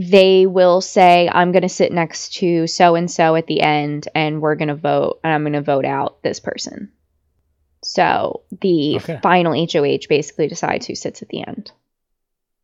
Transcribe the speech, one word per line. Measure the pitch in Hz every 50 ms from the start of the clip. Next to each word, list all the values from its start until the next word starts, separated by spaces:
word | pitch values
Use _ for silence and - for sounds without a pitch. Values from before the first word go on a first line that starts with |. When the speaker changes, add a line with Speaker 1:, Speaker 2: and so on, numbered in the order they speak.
| 185 175
Speaker 1:
they | 190 196 190 190 190 190 185
will | 190 180 185 180 180 175 185 190
say, | - - 214 185 180 175 175 175 - -
"I'm | 175 175 180 175
gonna | 185 175 185
sit | - - 185 - -
next | 170 165 160 - - - - -
to | - 190 175 175 165 165
so-and-so | 165 - - 185 175 170 170 175 175 - - 165 160 160
at | 165 165
the | - 156 - -
end, | 151 151 151 147 147 147 147 - - -
and | 160 156 151 151 156 151
we're | 151 151
gonna | 147 156 151 147
vote, | 151 165 147 143 143 143 - - - -
and | 165 156
I'm | 147 151
gonna | 147 147 147 143
vote | 151 143 139 131
out | 135 139 135 - - _ _ -
this | - - -
person." | - - - - - - - - - 208 _ _ _ _ _ _ _ _ _ _ _ _ _ _ _ _ _ _ -
So | - - - 175 - - - - - - - _ - 196 -
the | - 190 175 160 139 151 -
Speaker 2:
Okay. | - - - 165 135 -
Speaker 1:
final | 190 180 185 170 165 143
H | 139 165 165 -
O | 165 143
H | 139 135 139 - -
basically | 156 147 151 - - - 156 143
decides | 175 - - - - - -
who | - -
sits | - - - - - -
at | -
the | - - -
end. | - - - 208 - _ _ _ _ _ _ _ _ _ _ _ _ _ _ _ _ _ _